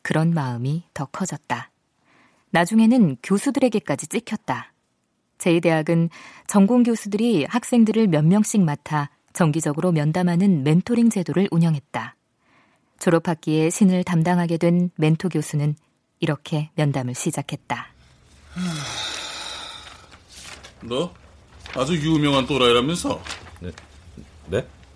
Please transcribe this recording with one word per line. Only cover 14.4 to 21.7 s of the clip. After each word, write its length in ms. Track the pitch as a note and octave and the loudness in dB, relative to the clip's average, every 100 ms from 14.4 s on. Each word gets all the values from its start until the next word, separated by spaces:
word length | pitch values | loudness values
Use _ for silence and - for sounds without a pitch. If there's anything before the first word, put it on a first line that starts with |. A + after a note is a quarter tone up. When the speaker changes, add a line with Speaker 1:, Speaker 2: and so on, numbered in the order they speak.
| E3+ E3 | 0 0
Speaker 1:
된 320 | E3+ F3 F3 - | 2 2 0 0
멘토 340 | D#3 D#3+ F3+ | 0 2 -2
교수는 460 | D#3 D3+ D3+ D3 D3 _ _ _ _ | -4 -4 -2 -2 -4 _ _ _ _
이렇게 500 | E3 C#3+ - D3+ D#3 | -6 -6 -6 -6 -4
면담을 400 | - D3 C3+ B2 | -2 -2 -2 -6
시작했다. 720 | B2+ E3 D3 - D3 - B2 - _ _ _ _ - - F3+ F3+ D#3 C3+ - - - - - - - - - - - - - _ - - - - - | -6 -6 -6 -8 -10 -8 -10 -10 _ _ _ _ -20 -16 -10 -8 -8 -10 -10 -10 -10 -12 -14 -14 -14 -16 -18 -20 -20 -20 -20 _ -20 -20 -20 -20 -18
Speaker 2:
너 300 | A#2 B2+ F3 - - - _ - - | -8 -6 -6 -10 -20 -20 _ -20 -12